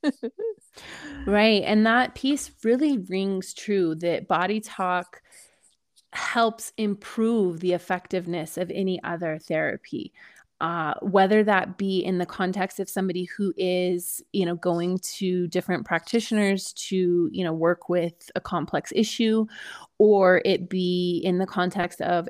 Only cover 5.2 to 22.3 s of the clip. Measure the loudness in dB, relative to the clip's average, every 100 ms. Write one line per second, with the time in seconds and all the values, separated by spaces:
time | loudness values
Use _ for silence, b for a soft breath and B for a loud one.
5.2 | _ b b b b _ _ _ _ -8
6.2 | -4 2 2 0 -14 -4 -4 -4 -6 -2
7.2 | 2 2 2 0 0 -2 -2 -6 -4 -6
8.2 | -4 -6 -6 -6 -6 -2 -2 -2 -4 -6
9.2 | -4 -6 -4 -2 0 -4 -8 -10 -10 B
10.2 | B B B -8 -4 -2 -4 -4 2 4
11.2 | 6 6 4 4 2 0 -2 0 0 -2
12.2 | -4 -2 -2 0 -4 -4 -6 -2 -2 -2
13.2 | -6 -2 -2 0 0 2 2 0 -4 -10
14.2 | -6 -2 0 0 0 0 0 -2 -4 -4
15.2 | -2 0 0 -2 -2 -4 0 -4 0 -4
16.2 | 0 0 2 0 -4 -12 -4 0 2 2
17.2 | 0 -2 -4 0 0 0 0 -2 -2 -6
18.2 | -10 -10 -6 -6 -2 -4 -4 0 0 2
19.2 | 2 2 0 B B B B 4 6 8
20.2 | 8 6 4 0 0 -2 0 0 0 0
21.2 | 0 0 -2 -2 -2 -2 -4 -4 -2 0
22.2 | -2